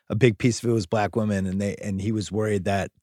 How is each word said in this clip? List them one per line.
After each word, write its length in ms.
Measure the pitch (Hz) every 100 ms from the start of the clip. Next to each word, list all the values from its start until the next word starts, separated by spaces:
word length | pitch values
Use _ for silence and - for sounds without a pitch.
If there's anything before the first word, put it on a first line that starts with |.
| -
a 60 | 110
big 220 | 131 101
piece 240 | 123 110
of 80 | 117
it 40 |
was 120 | 117 90
black 300 | 110 101 113
women, 300 | 107 98 95
and 160 | 95
they, 140 | 101 -
and 200 | 107 95
he 100 | 104
was 220 | 110 92
worried 320 | 104 107 101 92
that 260 | 98 90 _